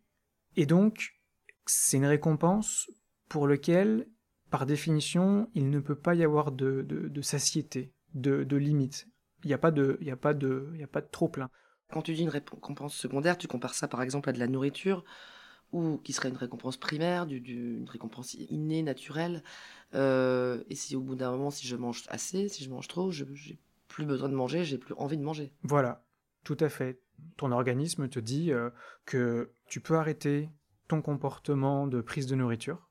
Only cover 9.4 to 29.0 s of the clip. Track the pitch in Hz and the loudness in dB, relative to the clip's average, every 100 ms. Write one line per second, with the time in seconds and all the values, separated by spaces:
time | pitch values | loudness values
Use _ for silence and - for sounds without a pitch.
9.4 | 147 131 160 151 139 - 151 131 147 151 | -2 2 4 4 4 2 -2 -2 2 2
10.4 | 135 131 139 165 143 - - - 160 156 | 2 -2 -4 -10 -6 -6 -6 -2 -2 -2
11.4 | 131 _ _ _ - 160 160 160 165 147 | -8 _ _ _ -10 -8 -4 0 0 -2
12.4 | - - - 143 143 - - 135 156 175 | -6 -14 -12 -10 -10 -8 -4 0 2 0
13.4 | 170 123 123 - 147 120 127 139 139 127 | -2 -6 -6 -4 -4 -2 -2 -2 -2 0
14.4 | 120 131 139 139 190 190 - - - - | 0 2 0 -2 -2 -2 -4 -18 -20 -20
15.4 | - - _ 175 165 151 - 139 135 131 | -20 -20 _ -2 -2 -2 -4 -4 -4 -4
16.4 | 120 120 127 131 - 151 170 180 165 131 | -6 -6 -6 -6 -4 0 0 0 -2 -6
17.4 | 120 120 120 117 123 117 113 120 127 - | -8 -8 -6 -6 -8 -10 -12 -12 -12 -12
18.4 | - 151 156 160 156 131 - 151 170 170 | -6 -4 -2 0 -2 -4 -6 -4 -4 -4
19.4 | - - - - - - 135 131 127 127 | -10 -20 -20 -20 -6 0 4 4 4 2
20.4 | 123 120 - 139 - 135 131 131 127 127 | 0 -2 -6 -10 -6 -6 -6 -4 -4 -2
21.4 | 143 143 123 120 120 120 - 117 - 185 | -4 -6 -8 -6 -6 -6 -8 -8 -6 -4
22.4 | 202 - 135 127 - - 185 160 135 143 | -4 -6 -12 -12 -10 -4 -4 -4 -8 -12
23.4 | 147 160 _ _ _ - 151 135 135 135 | -16 -20 _ _ _ -8 -2 -2 0 0
24.4 | 127 156 170 131 - - 139 156 143 156 | 0 0 -2 -4 -8 -6 -4 -2 -4 -6
25.4 | 143 _ - 147 127 127 _ _ _ _ | -8 _ 0 2 2 0 _ _ _ _
26.4 | - 147 156 - 127 127 _ _ - - | -8 0 0 0 -6 -6 _ _ -20 -6
27.4 | 139 120 127 123 156 170 135 123 113 135 | 0 2 2 2 0 -2 -4 -4 -4 -2
28.4 | 170 127 117 120 - - | 0 0 -2 -8 -20 -20